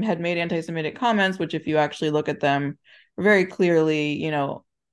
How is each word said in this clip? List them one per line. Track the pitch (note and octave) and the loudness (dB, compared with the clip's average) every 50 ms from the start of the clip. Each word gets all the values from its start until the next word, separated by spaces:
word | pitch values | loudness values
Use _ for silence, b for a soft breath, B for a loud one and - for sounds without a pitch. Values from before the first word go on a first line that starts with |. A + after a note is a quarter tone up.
| G#3 | -2
had | A3 F3+ E3 | -2 -2 -2
made | E3+ E3+ F3 E3+ | -2 -2 -2 -2
anti-Semitic | E3+ E3+ E3+ E3 D#3+ E3+ E3 E3 D#3 D3+ - | -2 -2 -2 -4 -4 -4 -6 -4 -4 -6 -6
comments, | - B3+ A#3+ A3 G#3 F#3+ F#3+ F#3 F#3+ | -2 0 0 2 2 2 0 0 -2
which | F3 D#3 - | -4 -4 -4
if | D#3 - | -6 -4
you | - D3+ | 0 2
actually | D3+ D3+ D3 - - E3 D#3 | 2 2 0 -2 -2 -2 0
look | D3+ D3+ D3+ - | 0 0 0 -2
at | D3 - | -4 -2
them | - C#3 C#3 C#3 C#3+ C#3+ D3 - b b b b b b _ - | 0 0 0 0 0 -4 -6 -8 b b b b b b _ 0
very | F3 G#3 G#3 F#3+ F#3 | 4 4 4 4 4
clearly, | F#3 - - F#3 F3 E3+ D#3+ D#3+ D#3 D#3 D3+ D3+ D3 D3 | 0 0 0 2 4 4 4 4 4 2 0 0 -2 -2
you | - D#3+ D#3+ | -4 -4 -4
know, | D3+ D3 C#3 C#3 - - - _ _ _ _ _ | -2 -2 -2 -4 -6 -10 -14 _ _ _ _ _